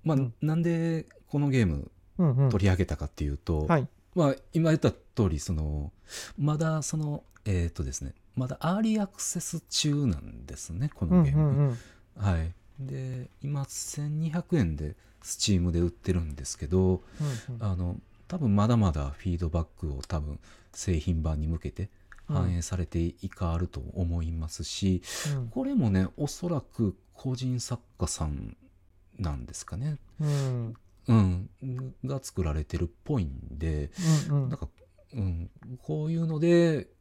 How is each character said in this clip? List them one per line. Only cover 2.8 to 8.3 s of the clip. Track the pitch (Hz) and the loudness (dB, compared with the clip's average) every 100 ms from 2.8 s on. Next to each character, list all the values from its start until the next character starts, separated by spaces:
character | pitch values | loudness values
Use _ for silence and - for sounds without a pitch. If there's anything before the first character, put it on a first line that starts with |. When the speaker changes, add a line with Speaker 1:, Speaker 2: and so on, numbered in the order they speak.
| 95 | 2
Speaker 1:
た | - | -2
か | 73 | -6
っ | |
て | - | -4
い | 73 | -4
う | 71 | -2
と、 | - 80 76 | 0 0 4
Speaker 2:
は | 160 | 2
い。 | - _ _ | 2 _ _
Speaker 1:
ま | 180 147 | 2 2
あ、 | - - | 0 -4
今 | 165 165 | 0 2
言 | 156 | 4
っ | |
た | 127 | 2
通 | - - - 98 | 0 -8 0 2
り、 | 78 | 2
そ | - | -2
の、 | 80 76 73 73 _ - - - - | -2 -2 -4 -6 _ -16 -14 -14 -2
ま | 147 151 | 0 2
だ | 160 156 | 0 0
そ | 139 156 | -2 -4
の、 | 151 147 - - | -4 -6 -10 -10
え | 107 92 85 | -2 0 0
ー | |
と | - | -2
で | 67 | -6
す | - | -4
ね、 | 67 - - | -10 -12 -10